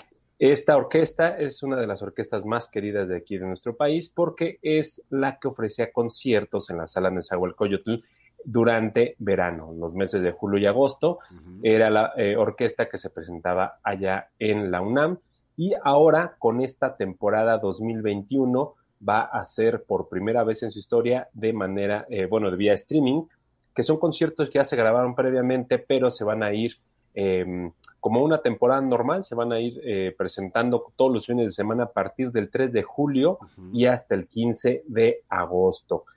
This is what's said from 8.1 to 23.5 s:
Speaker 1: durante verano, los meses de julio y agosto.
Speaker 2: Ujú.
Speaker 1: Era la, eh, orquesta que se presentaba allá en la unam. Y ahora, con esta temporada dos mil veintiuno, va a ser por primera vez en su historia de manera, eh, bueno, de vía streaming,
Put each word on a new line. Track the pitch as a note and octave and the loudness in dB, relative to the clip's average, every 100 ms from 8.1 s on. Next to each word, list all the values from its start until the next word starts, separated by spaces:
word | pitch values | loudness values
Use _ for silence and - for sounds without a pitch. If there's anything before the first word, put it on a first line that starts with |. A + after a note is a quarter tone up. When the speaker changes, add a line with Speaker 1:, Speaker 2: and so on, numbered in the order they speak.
| _ _ - - | _ _ -18 -2
Speaker 1:
durante | A#2 A#2 A2+ A2 A#2 A#2+ - | 2 4 4 2 2 0 0
verano, | G2 F#2 F2 E2+ D#2+ E2 | -2 0 0 -4 -10 -8
los | E2 F2+ | -6 -4
meses | F#2+ G2+ | -2 0
de | F2+ | 0
julio | - G2+ G2+ | -2 0 2
y | G2+ | 2
agosto. | A2+ C3+ - D#3+ F3 - | 4 2 0 -2 -2 -10
Speaker 2:
Ujú. | F2 E2+ F#2 | -20 -20 -2
Speaker 1:
Era | A2+ A2 A2 | 4 6 6
la, | G#2+ A2 - | 4 2 0
eh, | G#2 A2 | 0 2
orquesta | G#2+ - A#2+ - A2+ | 0 0 -2 -2 -4
que | F#2+ | -6
se | F#2+ | -12
presentaba | - E2+ E2+ F2+ F2+ F#2+ - | -14 -12 -6 -2 0 -2 -4
allá | G#2+ F#2+ F#2+ F#2+ - - | -6 -4 -2 -4 -6 -4
en | G#2+ G#2 G2 | -2 0 -2
la | F2+ | -2
unam. | G2+ C3 D#3 F3+ _ _ _ - | 0 0 0 -2 _ _ _ -6
Y | F3+ - | -4 -2
ahora, | C#3 C#3+ D#3 D#3 E3+ - | 2 6 6 4 0 -2
con | A#2 A#2 | -2 0
esta | C3 - C3 - | -2 -2 -4 -2
temporada | F#2+ F2+ G#2 G#2+ A2+ A2 | -8 -4 0 2 2 2
dos | G2 F#2 | 0 -4
mil | A2+ A2+ | -6 -4
veintiuno, | G#2+ G2+ G2+ C3+ B2+ B2+ D3 - _ _ G2 | -2 -4 -2 0 2 0 -2 -8 _ _ 0
va | G#2+ | 0
a | - A2 | 0 -6
ser | G2+ - A2+ A2+ - | -6 0 0 0 -2
por | F#2 F#2 | -4 -4
primera | F#2 G2+ A#2+ | -6 -2 0
vez | A2+ A2 | 0 -2
en | A2+ | -6
su | G2+ | -10
historia | - A#2 A#2+ B2 - | -2 0 2 0 -4
de | A2+ A2 | -6 -4
manera, | A2 F#2+ G2 G2+ G#2 - | -2 -2 -2 -2 -2 -4
eh, | G#2+ F#2 | -4 0
bueno, | A2 G2+ | 0 0
de | F#2 | 2
vía | G#2 G2 | 2 2
streaming, | - D3+ B2+ D3 D#3+ _ _ | 0 0 2 0 -4 _ _